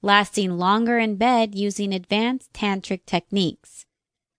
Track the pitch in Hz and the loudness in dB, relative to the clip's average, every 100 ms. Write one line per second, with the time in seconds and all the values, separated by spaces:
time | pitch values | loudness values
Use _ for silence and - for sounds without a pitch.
0 | 202 202 196 - 190 175 180 214 233 240 | 4 4 4 -2 -2 0 2 2 2 0
1 | 220 196 240 240 226 196 202 196 202 190 | 0 0 2 2 0 -2 -4 -4 -4 -4
2 | 180 208 233 262 - - 208 190 - 190 | -2 -2 -2 -4 -8 -6 -4 -2 -4 -8
3 | - 175 - 196 175 - _ - - _ | -4 -6 -2 -2 -2 -4 _ -20 -20 _
4 | _ _ _ | _ _ _